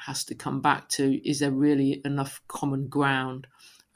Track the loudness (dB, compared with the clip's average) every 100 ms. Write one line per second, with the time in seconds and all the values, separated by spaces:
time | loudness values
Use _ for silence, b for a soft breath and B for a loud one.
0 | -10 -8 -8 -8 -6 0 0 0 -2 0
1 | 2 2 0 0 0 4 4 4 2 0
2 | -2 -2 -4 -8 -14 -4 -2 -2 -2 2
3 | 2 2 -2 -8 -14 b b b b